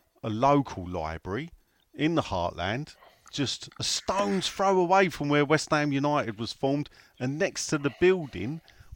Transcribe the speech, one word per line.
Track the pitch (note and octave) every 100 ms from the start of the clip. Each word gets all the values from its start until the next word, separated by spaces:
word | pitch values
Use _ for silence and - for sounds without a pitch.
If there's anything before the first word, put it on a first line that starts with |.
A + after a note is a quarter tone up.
| _ _
a | A2+
local | G#2+ C3+ C#3+ C3 - F2+
library | F2+ D#2 E2 F2+ G#2+ E3+ - _ _ _
in | - D#3
the | D#3+
heartland, | - F#2+ F2 D2 F2+ B2 D3+ - - _ -
just | - C3 - - -
a |
stone's | - - - F#3+ G3+ F#3+ -
throw | - G3 F#3+
away | F3 F#3+ F#3+
from | - D3
where | D3 C#3+
West | D#3 -
Ham | D#3 D3
United | C#3 C#3+ D3 A2 G#2
was | A#2
formed, | - C#3 C#3+ C#3+ - _ -
and | B2+ D3
next | F#3 - -
to | D#3
the | C#3 -
building | F3+ F#3+ C#3+ F2+ G#2+ D#3+ _ - -